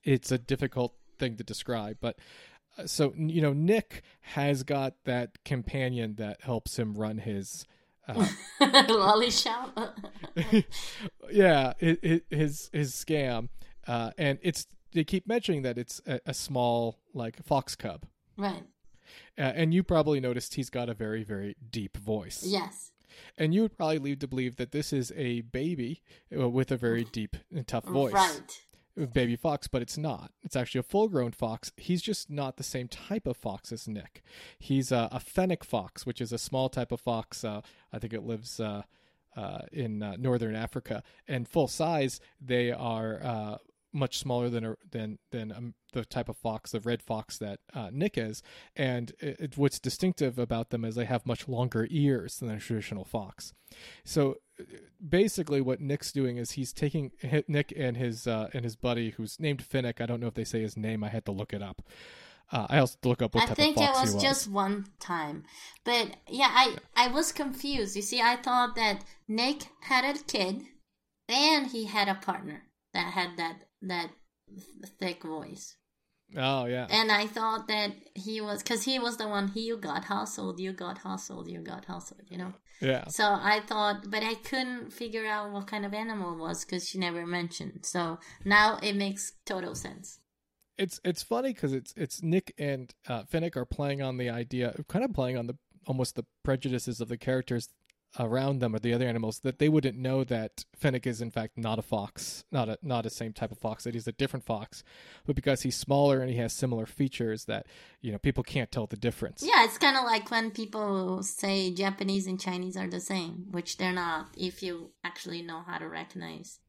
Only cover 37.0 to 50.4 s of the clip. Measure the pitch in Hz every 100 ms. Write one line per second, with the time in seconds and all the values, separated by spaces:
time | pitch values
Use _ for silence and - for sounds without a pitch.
37 | - 113 - - 113 104 - - _ 107
38 | 110 110 110 110 123 - 110 101 - _
39 | _ _ _ - 95 95 - 160 120 107
40 | 104 98 127 123 113 110 117 131 - 110
41 | - - - 131 120 170 127 - 160 160
42 | 135 - - _ 131 123 120 120 123 113
43 | 110 110 123 110 107 107 _ _ _ 147
44 | 135 - 135 123 123 117 113 110 - 117
45 | 107 107 _ 123 110 104 120 - _ 147
46 | 131 131 117 113 117 110 - 113 113 117
47 | - 110 - - 104 101 - - 101 131
48 | 196 - 110 107 - - - - 135 123
49 | 120 - 151 - 151 135 143 - 131 -
50 | 185 - 139 123